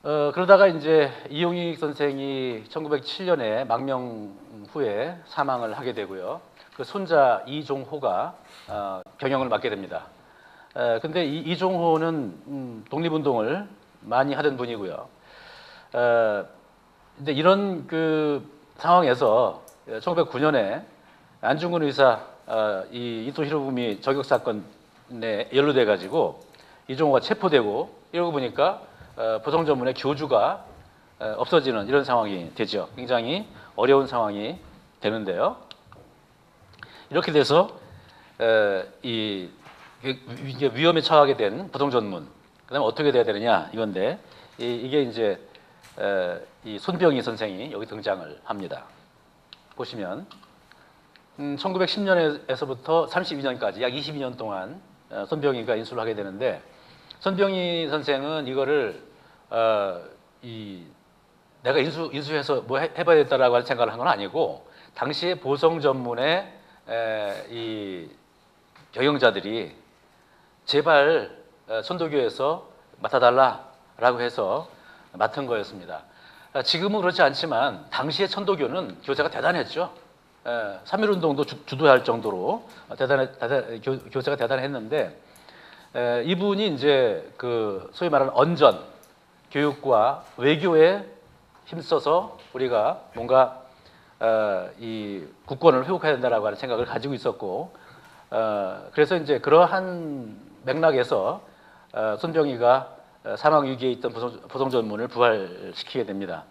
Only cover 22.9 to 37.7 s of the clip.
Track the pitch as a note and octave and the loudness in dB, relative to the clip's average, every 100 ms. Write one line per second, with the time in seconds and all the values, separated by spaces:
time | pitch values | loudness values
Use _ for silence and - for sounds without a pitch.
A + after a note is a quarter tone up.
22.9 | A#2+ A#2+ A2+ A#2+ C#3 C#3+ D3+ C3+ B2+ A#2+ | -8 -8 -6 -8 -4 -2 -2 -2 -2 -2
23.9 | G2 - C#3 C3+ B2 - G#2+ F2 - _ | -2 -2 -2 2 0 0 -6 -8 -20 _
24.9 | _ _ A#2+ A2+ G#2 A#2 B2+ D3 C3 A2 | _ _ -8 -4 -4 0 2 4 4 4
25.9 | G2 F#2 D#3 F#2+ - - - - - - | 2 0 0 -2 -4 -20 -20 -20 -20 -12
26.9 | C3+ D#3 C3 - G#3+ F#3 D3 G#2+ G#2+ - | 0 4 4 2 -2 4 4 4 -2 -6
27.9 | - _ E3+ F3 D3 B2 - D#3+ G#3 - | -12 _ -2 -2 -2 -4 0 0 0 -12
28.9 | - - - A2+ A2 D3 D#3+ D#3 C3+ B2 | -20 -18 -6 -2 -2 0 0 2 0 0
29.9 | B2+ C3+ D3 D3+ A#2+ B2 F#3+ - - - | -2 -4 -2 2 2 2 0 -10 -20 -20
30.9 | _ _ _ A2 G#2 B2 E3 C3+ A2+ G2+ | _ _ _ -8 -4 2 2 2 -2 2
31.9 | C#3+ C3 A#2+ G#2+ F#2+ E2+ - G#2+ G2+ F2 | 0 2 0 0 -4 -10 -6 -4 -4 -6
32.9 | - B2 B2 A#2 F3 G#3+ - - - B2 | -12 -2 -2 -2 -6 -8 -18 -16 -2 4
33.9 | C#3 C3 B2 G#2+ G2+ A2 F3+ - - _ | 4 4 -2 -2 -4 -8 -10 -18 -20 _
34.9 | _ G#2+ A2 G2 F2+ D#3 B3 - - - | _ -4 -2 -4 -2 -2 -2 -18 -20 -20
35.9 | - - _ _ _ _ _ _ - - | -20 -20 _ _ _ _ _ _ -20 -20
36.9 | - - D3 F3 D3+ C3+ D3+ G3 | -20 -4 -4 2 2 6 4 4